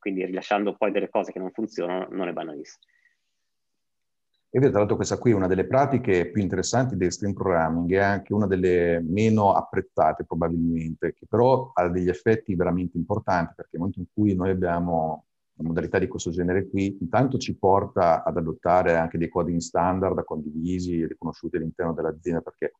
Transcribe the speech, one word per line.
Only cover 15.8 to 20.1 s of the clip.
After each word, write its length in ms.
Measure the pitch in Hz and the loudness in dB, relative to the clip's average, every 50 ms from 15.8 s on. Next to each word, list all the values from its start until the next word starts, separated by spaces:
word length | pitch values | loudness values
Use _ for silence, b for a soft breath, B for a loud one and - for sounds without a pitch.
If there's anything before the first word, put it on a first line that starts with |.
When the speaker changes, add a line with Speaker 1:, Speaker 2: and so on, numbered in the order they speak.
| 80 - - 95 | -2 -2 0 -2
Speaker 2:
di 80 | 92 | -2
questo 240 | - - 92 - 90 | -2 -4 -6 -6 -4
genere 380 | 80 90 85 90 90 98 95 - | -4 -2 0 0 0 0 -2 -2
qui, 280 | - 98 98 98 - - | -2 -2 -2 -2 -4 -6
intanto 360 | 85 82 - 113 135 127 123 | -6 -2 0 2 2 2 0
ci 200 | - - - 85 | -4 -4 -6 -6
porta 680 | - - 95 95 98 - - - 98 87 85 80 - | 0 2 4 4 4 2 -2 0 2 4 4 4 2
ad 140 | - 82 78 | 0 -2 -2
adottare 580 | 87 82 80 78 - - 87 87 92 87 87 85 | -2 -4 -4 -6 -2 0 2 4 4 4 4 4
anche 240 | 82 82 82 - 82 | 2 2 0 -2 -4
dei 100 | 82 82 | -4 -2
coding 300 | - 90 82 87 85 82 | -2 -2 -2 0 -2 -2
standard 640 | 82 - - 87 85 92 92 95 95 90 | -4 -2 0 0 2 2 2 0 0 0